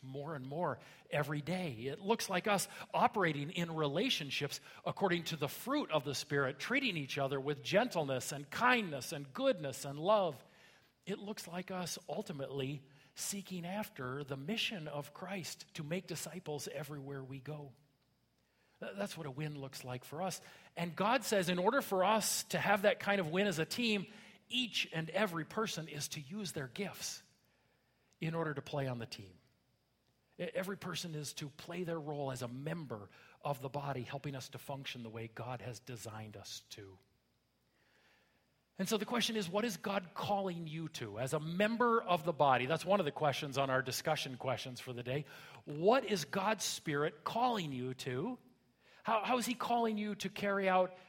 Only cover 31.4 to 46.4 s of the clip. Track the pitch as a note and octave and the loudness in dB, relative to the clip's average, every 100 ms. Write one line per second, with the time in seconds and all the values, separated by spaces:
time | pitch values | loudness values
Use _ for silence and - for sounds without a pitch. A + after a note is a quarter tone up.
31.4 | D3 - - F3 E3+ E3 D3 D3 C3+ B2 | -10 -10 -8 -6 -4 -4 -4 -2 -2 -2
32.4 | B2 B2 D3 E3+ D3 A2 G2+ - - - | -4 -4 -4 -4 -6 -8 -10 -18 -20 -6
33.4 | D3 B2+ C3 C#3+ C#3+ C3 A#2 C#3 D3 C3+ | -4 -2 -4 -4 -2 -4 -4 -6 -6 -6
34.4 | - A#2+ - C#3 C3+ B2+ A2+ A2+ A2+ A2+ | -8 -10 -8 -8 -8 -8 -8 -8 -8 -8
35.4 | A#2+ B2+ B2 A2+ - A#2 A2+ G#2+ G#2+ G#2 | -6 -6 -6 -10 -10 -10 -10 -10 -10 -12
36.4 | F#2+ - - - G2 F#2 _ _ _ _ | -10 -12 -12 -16 -16 -18 _ _ _ _
37.4 | _ _ _ _ _ _ _ _ _ _ | _ _ _ _ _ _ _ _ _ _
38.4 | _ _ _ - F#3+ G#3+ - A#3+ G#3+ A3 | _ _ _ -4 0 0 2 0 2 0
39.4 | F3 G3+ A#3+ E3+ - G3 F3 - - G3+ | 0 0 0 -2 -2 -2 -2 -4 0 0
40.4 | F#3+ E3+ D#3+ D#3+ D#3 - A2+ G2+ C3 D#3 | 0 -4 -6 -6 -6 -6 -6 -4 0 0
41.4 | D#3 F3 G#3+ A3+ A#3+ A3+ F#3 F3 D#3+ D3 | 0 2 2 4 4 4 4 2 2 6
42.4 | C#3+ B2 B2+ D#3+ F3 G3 D3 - D3+ B2+ | 8 8 6 2 4 4 4 2 2 2
43.4 | D3 C3 C3+ C3 C3 - E3 D3+ C#3 B2 | 0 2 4 4 2 0 0 0 -2 -4
44.4 | C3 A#2 C3 B2 - A#2+ B2 C#3+ D#3 - | -2 -2 -4 -8 -8 -6 -2 -2 -4 -12
45.4 | - - - D3 F#3 C4+ G#3+ G3 C#3+ G3 | -18 -16 -8 2 6 6 4 0 0 0